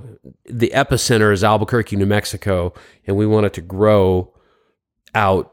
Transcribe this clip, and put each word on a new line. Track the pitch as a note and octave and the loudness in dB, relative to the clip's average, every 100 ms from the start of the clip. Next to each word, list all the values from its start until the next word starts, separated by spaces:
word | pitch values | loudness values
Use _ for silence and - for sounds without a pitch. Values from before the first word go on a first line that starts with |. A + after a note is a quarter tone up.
| B2 A2 C2 - - | -12 -20 -20 -20 -12
the | A#2 A#2 C3 | -4 -2 0
epicenter | C#3 B2 - A2+ G#2+ | 0 -2 0 2 2
is | G2 | 2
Albuquerque, | G#2+ G#2+ G#2 B2 G#2+ G2+ | 2 0 0 -2 -2 -2
New | G2 | 0
Mexico, | G#2 - G2+ G#2 F#2 F2 - - _ - | 0 -2 -8 -4 -2 -4 -8 -20 _ -4
and | G2 | -2
we | G#2+ | 2
want | G#2+ G2+ | 2 0
it | |
to | - | -4
grow | E2 F#2 G#2+ G#2 F#2+ F#2 F2+ _ _ _ _ _ _ _ _ A2+ | -10 0 2 4 4 0 -4 _ _ _ _ _ _ _ _ -2
out, | G2+ F#2+ - | 0 0 -2